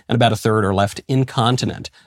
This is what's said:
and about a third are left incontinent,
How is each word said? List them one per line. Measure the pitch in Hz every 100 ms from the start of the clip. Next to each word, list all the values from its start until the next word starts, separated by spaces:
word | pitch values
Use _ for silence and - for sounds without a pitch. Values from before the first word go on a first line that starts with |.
| _
and | 117
about | 120
a | 117
third | 113 110
are | 98
left | 98 101 - -
incontinent, | 135 131 - 117 127 113 - - -